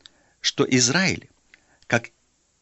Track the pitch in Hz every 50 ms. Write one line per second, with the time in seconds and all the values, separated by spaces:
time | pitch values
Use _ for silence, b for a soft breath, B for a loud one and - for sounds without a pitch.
0 | b b b b b b b b b - - - 135 - 127 127 120 117 143 175
1 | 190 160 90 - - - _ _ _ _ b b b b b b b - 120 113
2 | - - _ _ _ _ _ _ _ _ _ _